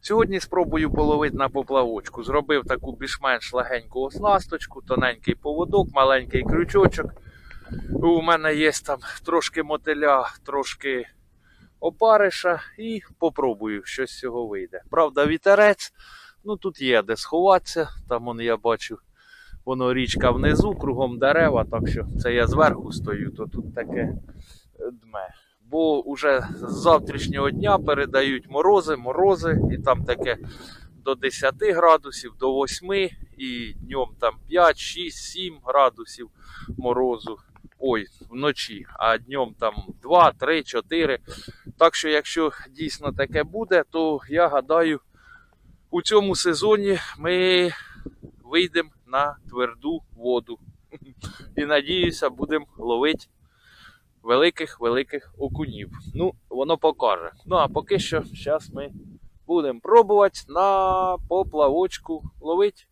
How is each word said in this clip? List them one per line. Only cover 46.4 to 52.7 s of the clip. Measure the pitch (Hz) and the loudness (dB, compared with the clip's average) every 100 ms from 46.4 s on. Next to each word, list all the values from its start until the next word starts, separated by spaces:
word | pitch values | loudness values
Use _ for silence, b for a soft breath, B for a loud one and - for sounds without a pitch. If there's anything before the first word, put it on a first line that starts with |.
| 180 151 202 214 202 185 B - | 0 0 2 2 2 -2 B -6
ми | 156 180 185 180 180 B B B B - - - | -2 2 4 4 2 B B B B -16 -20 -20
вийдемо | 120 156 180 170 156 _ _ | -2 0 2 -2 -4 _ _
на | 131 147 147 - | -2 -2 -4 -12
тверду | 123 123 117 143 160 _ 110 | -4 -4 -4 -8 -8 _ -8
воду. | 120 123 117 117 - _ _ | -2 0 -2 -16 -18 _ _
<laughs> | 151 135 131 - - - - | -20 -20 -16 -16 -16 -12 -8
І, | 147 | 0
надіюся, | 147 143 180 175 165 143 | 0 0 0 0 0 -4
будемо | 123 147 156 147 | -4 -4 -4 -4